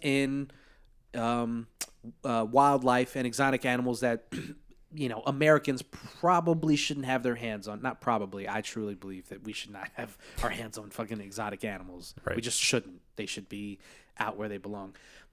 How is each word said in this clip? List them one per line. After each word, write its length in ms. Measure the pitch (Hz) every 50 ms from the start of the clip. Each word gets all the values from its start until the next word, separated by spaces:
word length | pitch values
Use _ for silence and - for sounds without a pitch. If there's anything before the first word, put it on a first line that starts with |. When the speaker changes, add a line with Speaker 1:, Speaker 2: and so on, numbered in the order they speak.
Speaker 1:
in, 480 | - 143 135 139 139 135 139 139 139 135 - - - - - _ - - _ _ _ _ -
um, 540 | 120 113 117 120 120 120 117 117 117 113 - _ - - - - _ - 117 - _ -
uh, 240 | 131 117 113 110 107
wildlife 680 | 120 139 139 143 143 131 127 127 123 127 127 - -
and 120 | 135 123
exotic 360 | 123 113 - 139 135 131 123 -
animals 360 | 127 123 123 123 123 120 113
that, 260 | 127 120 117 113 - - - - - - 147 -
<clears throat> 340 | - - - - - - 156
you 140 | 151 139
know, 140 | 120 110 113 -
Americans 560 | 139 139 139 151 156 151 143 - 143 135 123 -
probably 920 | - - - - - - - - 175 180 170 165 170 165 160 156 156 147
shouldn't 300 | 147 - - 147 143 131
have 160 | 127 131 123
their 140 | 120 123 120
hands 320 | 117 120 113 107 101 95
on. 140 | 107 104 110 127
Not 180 | 127 113 -
probably. 480 | - 123 113 104 101 95 98 98 98 104
I 120 | 101 107
truly 340 | 104 - - 113 107 101 101
believe 340 | 87 - 98 95 92 - -
that 140 | 98 95 87
we 100 | 107 101
should 180 | - - 104
not 160 | 101 95 98 - -
have 240 | - 120 110 - - - - - -
our 80 | 127 117
hands 300 | - 117 113 107 - 110
on 100 | 104 101
fucking 320 | - - 113 104 113 104
exotic 420 | 98 98 98 113 107 104 101 - -
animals. 520 | 107 98 92 90 92 90 87 - - - - -
Speaker 2:
Right. 100 | - -
Speaker 1:
We 60 | 117
just 180 | 113 120 - -
shouldn't. 420 | - - 135 117 - 95 90 - _ _ -
They 100 | - 104
should 200 | - - 107 95
be 300 | - 104 101 104 104 98 - - - - - _ _ -
out 180 | - 107 110 101
where 140 | 101 107 104
they 80 | 101
belong. 380 | 95 95 104 104 101 95 98 - - - - - - - _